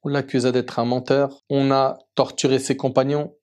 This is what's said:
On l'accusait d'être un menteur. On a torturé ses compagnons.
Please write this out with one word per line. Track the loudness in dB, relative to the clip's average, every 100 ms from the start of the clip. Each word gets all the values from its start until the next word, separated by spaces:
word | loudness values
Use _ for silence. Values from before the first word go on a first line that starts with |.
On | -4
l'accusait | -6 -2 0 0
d'être | 0 -2 -4
un | -2
menteur. | -2 0 0 0 -4 _
On | 0 2
a | 2 2 -2 _ -2
torturé | -2 0 2 2
ses | 0 -2
compagnons. | 0 0 0 -2 -4 _